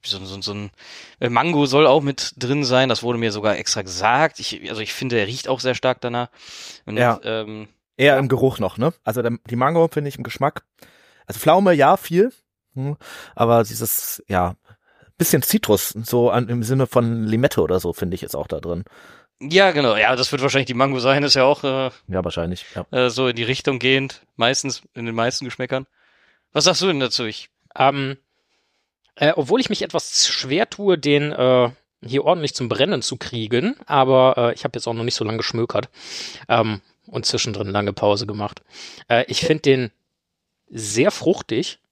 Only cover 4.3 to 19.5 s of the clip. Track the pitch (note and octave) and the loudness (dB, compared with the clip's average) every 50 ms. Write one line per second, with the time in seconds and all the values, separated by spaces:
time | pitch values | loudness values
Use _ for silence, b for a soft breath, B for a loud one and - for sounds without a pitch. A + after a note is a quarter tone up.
4.3 | - - - - - - - - - G#2+ G#2+ - - - C#3 C3 A#2+ A#2 G#2 F#2+ | -2 -6 -10 -10 -10 -10 -10 -10 -8 -8 -8 -10 -8 -8 -6 -2 0 0 0 0
5.3 | A#2 C3+ - - C3 B2+ A#2+ B2+ B2 A2+ - C3 B2+ _ - B2 A#2+ A#2+ A#2+ A#2+ | -4 -8 -4 -4 -4 -2 -2 -2 -2 0 0 -2 -2 _ -4 -6 -4 -4 -6 -6
6.3 | B B B B B B B B B B B - G#2 A2 B2 B2 A#2 - - A2+ | B B B B B B B B B B B -8 -2 2 2 2 2 0 -2 -6
7.3 | A2+ A2 A2 G#2+ A2 G#2+ G#2+ - _ _ _ _ _ - B2+ C#3+ C#3+ C3+ C#3 B2+ | -4 -4 -6 -8 -10 -14 -14 -16 _ _ _ _ _ 2 4 4 4 4 2 2
8.3 | C3+ B2 C3 C3 B2+ - G#2 F#2 - - A#2 D#3 E3+ _ _ - A2 B2 A#2 A#2 | 0 2 2 0 0 0 -4 -4 -2 0 -2 -2 -2 _ _ -6 -4 -2 -2 -2
9.3 | A#2 A2+ _ - A#2+ A#2+ B2+ C#3 E3 E3+ E3 D#3+ - D3+ D3 C#3+ C3+ - B2 A#2+ | -4 -4 _ -8 -4 0 0 2 4 4 2 2 2 -4 -6 -6 -8 -10 -12 -12
10.3 | - - - C#3 - - _ _ _ b b b b b b b b b b b | -6 -2 -2 -2 -2 -4 _ _ _ b b b b b b b b b b b
11.3 | G#2 - - D#3 D#3+ F#3 G3+ F#3+ F3 D3 C3+ C#3+ F#3 G3 - - E3 F3 G3+ B3+ | -12 0 4 4 6 6 6 4 4 6 6 6 4 2 0 -2 2 2 2 2
12.3 | - _ _ _ _ _ _ _ _ C3 C3 C#3 D3 - B B B B B B | 0 _ _ _ _ _ _ _ _ -8 -8 -8 -8 -10 B B B B B B
13.3 | B - A#2 A2+ A#2 A#2 A2+ G#2+ A2+ A2 A#2 A2 - - - - - - - _ | B 0 2 4 4 4 4 2 -2 -6 -6 -4 -4 -4 -6 -8 -12 -12 -8 _
14.3 | G2+ F#2 F2+ F2+ F2+ _ _ b b b b b b b b b b _ F3 - | -2 0 0 0 -4 _ _ b b b b b b b b b b _ 0 2
15.3 | - D3+ B2 - - - - - G#2+ G2 - - - G#2+ A2+ - - B2 A#2+ A#2+ | 2 2 2 2 0 0 2 4 2 2 2 -2 -8 -8 -6 -2 0 2 2 4
16.3 | F#2 A#2 B2 G#2+ A#2+ B2 A2+ G#2+ C3 C3+ C3+ A#2+ - B2+ A#2 A#2 A#2 A#2 A2 G#2+ | 2 2 0 0 -2 -4 -2 0 0 0 0 2 2 2 2 2 0 -2 -2 0
17.3 | G#2+ A2+ B2 C#3+ - - E2+ D2+ F2+ F#2 - F2 E2+ - - F2+ F2 F2 - - | 0 2 2 0 2 2 0 2 2 0 0 -2 -4 -4 -4 -6 -6 -6 -8 -8
18.3 | - - D#2 - - D#2+ - E2+ F2 E2+ F#2 B B B B B B B B B | -8 -8 -6 -6 -8 -8 -6 -6 -6 -6 -8 B B B B B B B B B
19.3 | B _ - C#3 | B _ -10 0